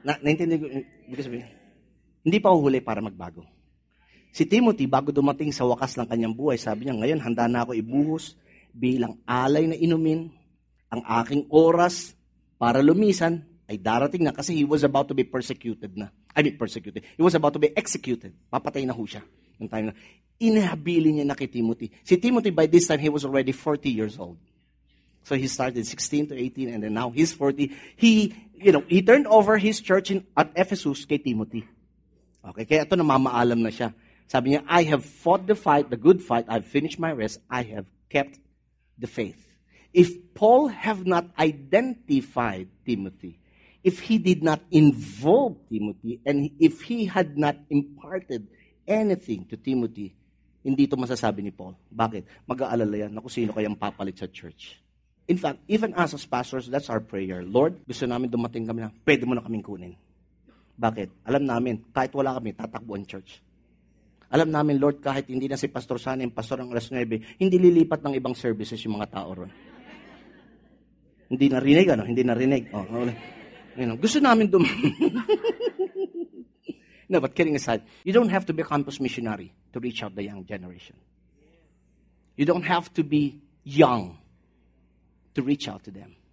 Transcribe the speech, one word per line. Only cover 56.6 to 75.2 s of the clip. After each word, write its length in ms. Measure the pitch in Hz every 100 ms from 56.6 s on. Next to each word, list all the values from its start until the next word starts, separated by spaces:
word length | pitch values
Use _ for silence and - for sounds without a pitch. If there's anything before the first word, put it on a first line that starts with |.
| 123
that's 240 | 139 143
our 80 | 113
prayer. 480 | 113 98 95 90 90
"Lord, 320 | 113 156 180 -
gusto 160 | 120
namin 240 | 127 120 127
dumating 400 | 120 117 117 113
kami 160 | 113
na, 80 | 110 - -
pwede 160 | 139
mo 80 | 123 120
na 60 | 117
kaming 180 | 110
kunin." 320 | 95 95 90 87 _ _ _ _ _ _ _
Bakit? 500 | - 117 110 95 _ -
Alam 160 | 135 139
namin, 400 | 120 123 107 -
kahit 180 | - 131 143
wala 160 | 135 127
kami, 220 | 113 98
tatakbo 400 | 113 113 113 101
ang 80 | 98
church. 340 | 98 - - _ _ _ _ _ _ _ _ _
Alam 160 | 151 160
namin, 320 | 151 151 143
Lord, 160 | 143 143
kahit 320 | 139 135 139
hindi 160 | 131 135
na 80 |
si 160 | 139 139
Pastor 320 | 127 - 120
Sana, 240 | 135 131 123
yung 80 |
pastor 240 | 113 110 127
ng 160 | 123
alas 160 | 120 113
nuebe, 320 | 127 117 110 - -
hindi 240 | 190 180
lilipat 400 | 180 170 160 151
ng 160 | 143 135
ibang 160 | 123
services 480 | 123 123 104 110 113
yung 160 | 113 104
mga 160 | 104
tao 160 | 98 87
ron. 220 | 90 95 - - - - - - - - - - _ _ _ _ _ _ _ _
Hindi 240 | 127 139
narinig, 340 | 131 135 151 190
ano? 100 | 120
Hindi 200 | 104 120 123
narinig. 380 | 117 131 135 110
Oh, 80 | 104
ano? 320 | 95 117 120 113 - - - - - -
You 80 | 123
know, 40 | 113
gusto 200 | 214 302
namin 320 | 269 226 208
dum-, 160 | 185 151
<laughs> 80 | - 151 - - 247